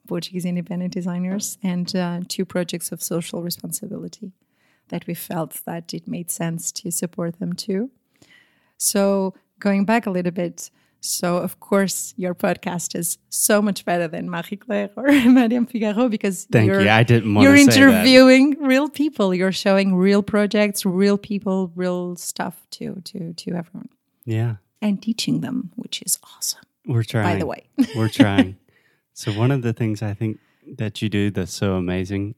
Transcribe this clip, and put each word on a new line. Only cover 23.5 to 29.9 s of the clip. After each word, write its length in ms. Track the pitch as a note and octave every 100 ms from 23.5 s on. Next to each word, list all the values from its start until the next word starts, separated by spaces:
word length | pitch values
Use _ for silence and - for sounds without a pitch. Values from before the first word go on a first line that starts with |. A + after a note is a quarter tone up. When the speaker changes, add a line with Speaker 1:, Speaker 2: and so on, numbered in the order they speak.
| F3
Speaker 1:
everyone. 340 | E3 - - _ _ _ -
Speaker 2:
Yeah. 300 | A2 A#2 G#2+ _ _
Speaker 1:
And 200 | G#3+ G3
teaching 380 | - A3+ - -
them, 300 | - - F3 -
which 260 | - - -
is 140 | - - -
awesome. 260 | - - _ _ -
Speaker 2:
We're 180 | A#2+
trying. 320 | A2 A#2 C#3 G2
Speaker 1:
By 40 |
the 60 | -
way. 180 | D#2 _ -
<laughs> 160 | A#3+ -
Speaker 2:
We're 140 | A2
trying. 480 | - G#3+ - F#2 G2 _ _ _ _ _
So 180 | - -
one 200 | G#2 B2
of 100 | C#3
the 100 | A#2
things 280 | A2+ A2+